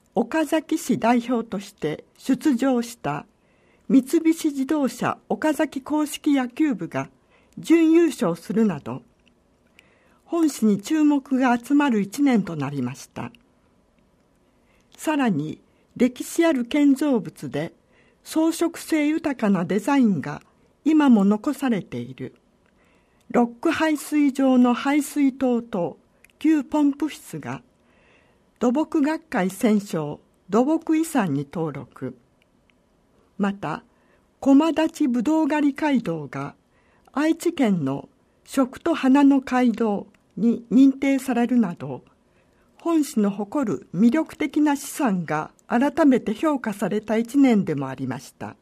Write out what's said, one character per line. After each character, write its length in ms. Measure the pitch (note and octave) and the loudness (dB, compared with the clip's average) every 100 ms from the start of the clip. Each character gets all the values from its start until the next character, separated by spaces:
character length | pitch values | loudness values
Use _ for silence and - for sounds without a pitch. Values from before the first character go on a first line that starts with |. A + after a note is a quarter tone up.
| _ - | _ -4
岡 280 | A#3+ D#4+ | -2 -2
崎 320 | D4+ D#4+ D#4 D#4 | 0 -2 -2 -4
市 220 | - B3+ | -2 -2
代 240 | A3+ B3 A#3 | 2 0 0
表 220 | B3 A3+ | -4 -4
と 120 | G3 | -10
し 120 | - | -12
て 320 | - D#3 D#3 - _ | -8 -8 -8 -14 _
出 380 | - C4 D#4+ A#3+ | -4 -2 0 2
場 260 | C4+ B3 | 2 0
し 160 | A#3 - | -2 -8
た 280 | C#3+ D3 - _ _ _ _ _ - | -8 -8 -10 _ _ _ _ _ 2
三 140 | C4+ | 2
菱 460 | - E4+ D#4+ D#4+ D#4+ | 2 0 0 0 -2
自 180 | C#4+ C4+ | -4 -2
動 220 | D#4 C4+ | 0 -2
車 300 | - D#3 - - | -2 -6 -4 -6
岡 260 | G#3+ D#4 | -4 -2
崎 260 | D4 D#4 - | -2 -4 -6
硬 260 | - D4+ D4 | -4 -4 -4
式 280 | - - | -4 0
野 140 | C#4 B3 | 0 0
球 260 | - D#4 | -2 -2
部 140 | A3 D#3+ | -2 -6
が 200 | C3 C3+ _ _ _ _ - | -8 -8 _ _ _ _ -10
準 340 | E3 E4 D#4+ | 2 4 6
優 160 | E4 E4 | 6 4
勝 260 | A#3+ F#3+ | 2 -2
す 180 | E3+ - | -2 -4
る 140 | G3+ A3 | 0 0
な 140 | D3+ | 0
ど、 220 | A2+ C3 - _ _ _ _ _ _ _ _ _ _ _ | -8 -12 -14 _ _ _ _ _ _ _ _ _ _ _
本 260 | - E4+ D#4+ | -6 0 0
市 160 | - A3 | 2 0
に 160 | G3+ | 0
注 220 | - D#4 | 0 2
目 340 | D4+ D4 - B3+ | 4 2 0 0
が 180 | C4 A#3+ | 2 0
集 180 | A#3+ | 2
ま 140 | C#4+ C#4+ | 2 2
る 120 | A3 | 0
一 220 | G3 A#3 | -2 0
年 200 | C#4+ A#3+ | 2 2
と 140 | F3+ D#3+ | 0 -4
な 120 | C3+ | -6
り 140 | C#3+ | -4
ま 120 | B2 C3 | -6 -8
し 120 | - | -16
た。 220 | - B2 - _ _ _ _ _ _ _ _ _ _ _ _ _ _ _ - | -14 -14 -16 _ _ _ _ _ _ _ _ _ _ _ _ _ _ _ -10
さ 180 | - | -4
ら 140 | D4+ B3+ | 0 0
に、 320 | D#3+ D#3 - _ _ _ | 0 -4 -10 _ _ _
歴 300 | - B3 B3+ | 0 0 -2
史 200 | - - | -8 0
あ 80 | E4 | 2
る 120 | C#4 | 2
建 300 | A#3 D4+ C#4+ | 0 2 4
造 260 | C4+ D4+ A#3+ | 4 2 0
物 280 | D#3+ - D3 | -2 -12 -8
で 240 | C#3+ D#3+ _ _ _ _ _ | -8 -8 _ _ _ _ _
装 260 | - D#4 D#4+ | -8 -2 0
飾 280 | D#4+ E4+ - | 0 -2 -4
性 280 | - D#4+ D4 | -4 0 0
豊 260 | D#4+ D#4+ | -2 -4
か 160 | C4+ G#3+ | -2 0
な 140 | F#3+ | 0
デ 140 | E3+ F#3+ | 0 -2
ザ 180 | A3 C#4+ | 0 2
イ 80 | |
ン 160 | A#3 F3 | 2 2
が 220 | C3+ D3+ _ _ _ _ | -4 -12 _ _ _ _
今 260 | C#4 D#4 C#4+ | 2 4 6
も 140 | A3+ | 6
残 280 | G3 G#3 G#3 | 4 0 -2
さ 160 | C#4 C4+ | -4 -2
れ 120 | G#3+ | -4
て 180 | - B2 | -6 -10
い 140 | A#2+ | -12
る 200 | B2+ C3 _ _ _ _ _ _ _ _ _ - | -12 -16 _ _ _ _ _ _ _ _ _ -4
ロ 140 | - | -2
ッ 160 | A#3 A#3 | -2 -2
ク 100 | E4 | -4
排 260 | D4+ D#4+ D4+ | -2 0 -2
水 360 | - D4+ C#4+ | -2 0 0
場 260 | B3+ C4+ B3+ | 2 2 4
の 160 | B3 | 4
排 280 | A#3+ C#4 D4 | 2 0 0
水 300 | C#4 D4 C#4 | -2 0 0
塔 300 | C4+ C4 A#3+ | 0 0 -2
と 360 | A#3 G3 E3+ - _ _ _ - | -2 -4 -6 -8 _ _ _ -4
旧 260 | D4+ D#4+ | 0 2
ポ 180 | C4 D4+ | 0 0
ン 100 | C#4+ | 0
プ 160 | C#4 D#4 | 0 -6
室 300 | - - D#3+ | -8 -14 -12
が 240 | A#2+ C3+ _ _ _ _ _ _ _ _ _ - | -10 -12 _ _ _ _ _ _ _ _ _ -2
土 140 | B3 | 0
木 280 | B3+ D#4 E4 | 0 -2 0
学 220 | C#4+ D#4+ - | 0 -2 -4
会 220 | A#3+ F#3 | -4 -4
選 320 | F#3+ A3+ G#3+ | 0 2 2
奨 400 | G3+ E3+ D3 D3 _ _ - | 0 -6 -6 -10 _ _ -2
土 140 | G3+ | 0
木 320 | C4 D#4+ E4 D#4+ | 2 0 0 -2
遺 80 | |
産 300 | D#4+ C#4 G3 | 0 -2 0
に 120 | C#3 C#3 | -2 -4
登 240 | F3+ D#3+ | -6 -6
録。 420 | C#3+ C3 - B2+ - _ _ _ _ _ _ _ _ _ _ _ - | -8 -14 -12 -12 -12 _ _ _ _ _ _ _ _ _ _ _ -6
ま 140 | G3 | -4
た、 320 | G3 D3 D#3+ - _ _ _ _ - | -4 -8 -10 -12 _ _ _ _ -4
駒 300 | C4+ C#4 D#4+ | 4 4 4
立 360 | D#4 D#4 - D4+ | 0 -2 0 -2
ぶ 140 | A#3+ | 0
ど 200 | A#3+ D#4+ | 0 0
う 40 | D#4 | 0
狩 200 | D4+ D4 | 0 -2
り 60 | |
街 260 | C#4 D#4 C4 | 0 0 0
道 260 | - E3 C#3 | -2 -6 -8
が 280 | C3+ C#3 - _ _ _ _ _ | -10 -10 -14 _ _ _ _ _
愛 240 | - D#4 D#4+ | -2 0 0
知 160 | F4 | -2
県 320 | E4+ A#3+ F#3 | 0 0 0
の 240 | C3+ C#3 - _ _ _ | -2 -6 -10 _ _ _
食 360 | - - C4 - | -8 -2 -2 -2
と 140 | - | -4
花 300 | D#4 C4 C4+ | 0 4 6
の 160 | C#4+ C#4 | 6 4
街 320 | C4 B3+ B3 | 2 0 0
道 340 | G#3 A3+ G3+ - _ _ - | 0 -2 -4 -8 _ _ -2
に 280 | A3+ A3+ - | 0 0 2
認 220 | A3 C4+ | 6 6
定 260 | C4+ C#4 C4+ | 4 0 0
さ 160 | C4+ | 0
れ 120 | A#3+ A#3 | -2 0
る 120 | B3 | 0
な 160 | G3+ | 0
ど、 280 | E3+ C#3 B2+ _ _ _ _ _ _ _ _ | -4 -10 -12 _ _ _ _ _ _ _ _
本 240 | E4 E4 | -2 0
市 160 | C#4 - | 0 0
の 120 | G3+ | 0
誇 380 | G3+ G3+ D4+ A#3+ | -2 -6 -4 -2
る 200 | D3 - | -4 -6
魅 180 | D#3+ A#3 | 2 2
力 260 | D#4 D#4 - | 2 -2 -4
的 240 | D4+ D#4 | -4 0
な 160 | D4+ C#4 | 0 0
資 100 | - | -6
産 380 | - C#4 F#3+ | -4 -2 -2
が 260 | D#3+ D3+ D#3 _ - | -2 -6 -6 _ -4
改 400 | A#3+ C#4+ C#4+ D#4 | 0 0 2 4
め 140 | B3 | 4
て 140 | A3+ | 0
評 260 | A3+ D#4+ C#4+ | -4 -2 -2
価 120 | A#3 | -4
さ 160 | G3 F#3 | -6 -4
れ 120 | G#3 | -4
た 160 | G#3 A3 | -2 -4
一 200 | A#3 C#4+ | 0 4
年 280 | C4+ A3 | 4 4
で 100 | D#3+ | 0
も 140 | C#3+ C3+ | -4 -6
あ 60 | |
り 120 | C3+ C3 | -8 -8
ま 140 | B2+ | -8
し 120 | - | -12
た。 200 | - G#2+ - | -16 -14 -16